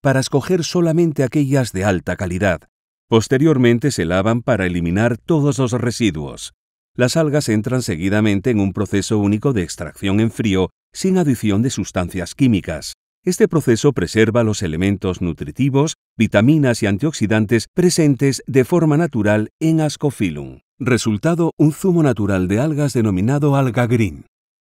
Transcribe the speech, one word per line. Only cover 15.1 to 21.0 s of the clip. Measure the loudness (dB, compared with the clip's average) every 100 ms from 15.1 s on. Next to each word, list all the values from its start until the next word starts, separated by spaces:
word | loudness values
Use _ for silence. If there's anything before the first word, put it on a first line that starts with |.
| -4
nutritivos, | -4 -6 -10 -2 0 0 -2 -4 _ -2
vitaminas | 2 4 4 4 2 0
y | 0
antioxidantes | 0 -2 -2 0 0 2 0 -2
presentes | 0 2 4 2 2 0 -2 0
de | 2
forma | 2 2 2 2
natural | 0 0 0 0 -2 _
en | 0 2
Ascophyllum. | 0 -2 -4 -2 -4 -4 -12 -16 _ _
Resultado, | 0 0